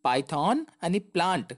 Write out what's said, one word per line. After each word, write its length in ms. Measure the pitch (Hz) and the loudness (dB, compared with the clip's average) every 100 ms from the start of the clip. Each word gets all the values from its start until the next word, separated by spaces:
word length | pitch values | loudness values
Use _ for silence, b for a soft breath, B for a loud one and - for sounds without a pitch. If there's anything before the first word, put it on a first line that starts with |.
| 135 | 2
पाइथन 600 | 131 139 147 170 269 311 _ | 0 0 -2 0 0 -4 _
यानी 160 | 170 196 | -2 -2
प्लांट 540 | 196 175 180 180 98 | -2 0 0 0 -4